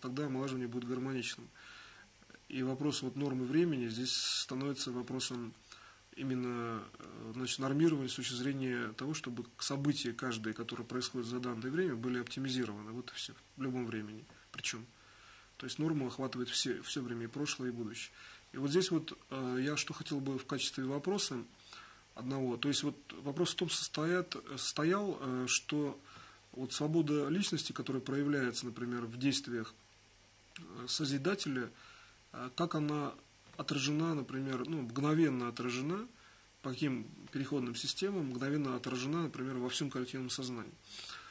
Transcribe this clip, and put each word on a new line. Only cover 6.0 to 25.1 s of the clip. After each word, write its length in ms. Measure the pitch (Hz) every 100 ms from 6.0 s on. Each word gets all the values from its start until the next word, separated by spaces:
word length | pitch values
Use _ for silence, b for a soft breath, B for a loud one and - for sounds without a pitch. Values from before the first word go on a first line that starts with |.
| B -
именно, 680 | 135 127 123 120 117 113 - -
э, 320 | - 113 110
значит, 260 | 120 127 -
нормирования 480 | 135 143 165 147 127
с 80 | 135
точки 180 | 120
зрения 600 | 123 131 135 131 123 113
того, 200 | 110 135
чтобы 300 | 156 127 117 120 -
к 40 |
событию 540 | - 143 143 139 120 117
каждое, 380 | 131 113 110
которое 300 | 107 113 120
происходит 440 | 113 127 123 127 113
за 120 | 123
данное 300 | 123 113 127
время, 260 | 160 185 117
были 240 | 123 123
оптимизированы. 720 | 120 135 135 127 113 104 107
Вот 200 | 120 -
и 20 |
все. 200 | - - - - -
В 40 |
любом 240 | 131 127 117
времени. 400 | 110 107 107 - B B
Причем. 340 | - - 110 117 B B B B B B -
То 80 | 131
есть 140 | -
норма 280 | 160 151 127
охватывает 420 | 127 131 127 120
все, 320 | - 131 107
все 200 | - 143
время, 240 | 120 117 117
и 20 |
прошлое, 420 | 143 147 - 127
и 20 |
будущее. 400 | 120 107 117 - B B B B
И 40 | 131
вот 120 | 139
здесь 220 | 175 185
вот, 260 | 160 160 - -
э, 300 | 135 127 127
я 140 | 139 147
что 180 | -
хотел 280 | - 156 143
бы 160 | 135 131
в 80 | -
качестве 400 | 139 - - 131
вопроса 520 | 143 170 202 - 123 117 B B B B B B
одного. 420 | - 127 135 131 117
То 140 | 143
есть 140 | 131
вот 120 | 147 - - 82
вопрос 280 | 139 151 170
в 40 | -
том 140 | 175
состоят, 680 | - - 151 160 180 175 - - 135
состоял, 640 | - - 156 202 202